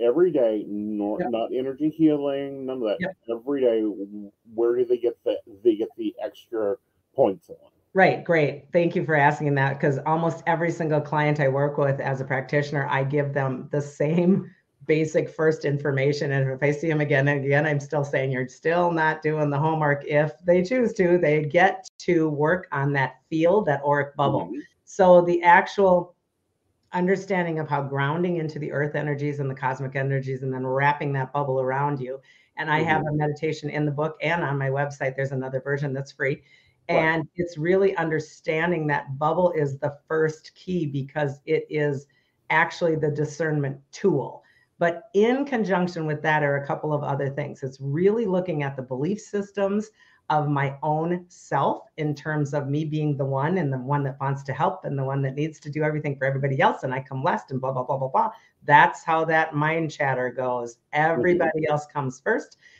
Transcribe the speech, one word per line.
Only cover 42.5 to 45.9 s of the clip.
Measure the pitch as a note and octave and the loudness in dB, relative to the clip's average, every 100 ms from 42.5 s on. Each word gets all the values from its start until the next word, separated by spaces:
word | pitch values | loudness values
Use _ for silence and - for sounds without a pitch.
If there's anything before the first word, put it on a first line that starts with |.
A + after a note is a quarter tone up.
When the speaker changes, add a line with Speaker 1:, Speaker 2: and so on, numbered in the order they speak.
| D#3+ E3 - E3+ D3+ | 2 2 0 0 0
Speaker 2:
the | D3+ | 0
discernment | C#3+ D3 - D#3+ D3+ C#3 C#3 _ | 0 -2 -2 -2 0 -2 -6 _
tool. | - G3 D3 - - _ _ _ - | -2 0 0 -2 -10 _ _ _ -2
But | E3+ E3+ - G3 | -2 -2 -2 2
in | A3+ C4+ | 4 2
conjunction | C#4+ A#3+ F#3 F#3 F3+ | 0 -2 0 0 0